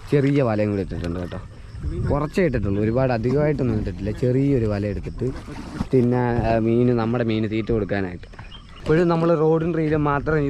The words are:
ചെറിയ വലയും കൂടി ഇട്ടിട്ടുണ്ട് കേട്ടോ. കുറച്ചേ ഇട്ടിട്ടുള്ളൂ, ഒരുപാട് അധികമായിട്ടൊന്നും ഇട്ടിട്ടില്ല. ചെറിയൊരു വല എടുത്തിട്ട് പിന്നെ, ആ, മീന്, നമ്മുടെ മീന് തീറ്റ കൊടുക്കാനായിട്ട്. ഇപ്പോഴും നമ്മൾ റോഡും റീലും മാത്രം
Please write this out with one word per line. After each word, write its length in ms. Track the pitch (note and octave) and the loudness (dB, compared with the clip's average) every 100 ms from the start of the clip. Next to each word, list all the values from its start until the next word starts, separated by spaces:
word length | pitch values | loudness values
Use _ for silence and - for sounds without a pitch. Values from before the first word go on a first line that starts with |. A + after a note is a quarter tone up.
| - | 0
ചെറിയ 300 | C#3+ C#3 C#3+ B2 | 2 4 2 2
വലയും 220 | G#2+ G#2 | 2 0
കൂടി 120 | G2+ D#2+ | 0 -2
ഇട്ടിട്ടുണ്ട് 320 | E2 E2+ F2+ | -4 -6 -6
കേട്ടോ. 180 | F2+ F2+ - - - - - - - | -6 -8 -12 -16 -16 -10 -6 -4 0
കുറച്ചേ 340 | C#3 D3+ - E3+ | 0 0 0 2
ഇട്ടിട്ടുള്ളൂ, 300 | A#2+ G2+ G2+ | 2 0 0
ഒരുപാട് 280 | A2 A#2+ C3 A#2 | 2 2 2 2
അധികമായിട്ടൊന്നും 580 | A#2+ C#3 D3+ C#3+ B2+ G#2+ | 0 2 2 0 0 0
ഇട്ടിട്ടില്ല. 320 | G2+ F2+ G2 - | -2 -4 -4 0
ചെറിയൊരു 460 | B2 C3 C#3 C3+ A2 | 0 2 2 2 2
വല 140 | G2+ G#2 | 0 -2
എടുത്തിട്ട് 340 | F#2+ - - B2 - - D3 - - - | -4 -6 -6 -6 -6 -12 -14 -10 -8 0
പിന്നെ, 300 | C3 A#2+ B2 B2 A#2 A2+ | 2 4 2 0 0 2
ആ, 40 | A2+ A2+ | 2 4
മീന്, 260 | A#2 B2 A#2+ | 4 4 2
നമ്മുടെ 240 | A2 B2 A2+ | 2 0 0
മീന് 180 | A2 A2 | 0 0
തീറ്റ 160 | A2 G#2+ A2+ | -2 0 -2
കൊടുക്കാനായിട്ട്. 520 | F#2+ G2+ F#2 F2 - - - - - - | 0 -2 -4 -8 -14 -18 -18 -18 -20 -8
ഇപ്പോഴും 260 | - D#3+ E3+ | 0 2 4
നമ്മൾ 140 | E3 E3+ D#3+ | 2 2 4
റോഡും 280 | D#3 E3 E3 D#3+ | 4 2 0 0
റീലും 240 | D#3 D3+ D3 | 0 2 2
മാത്രം 280 | C#3+ D3+ D#3 | 0 0 0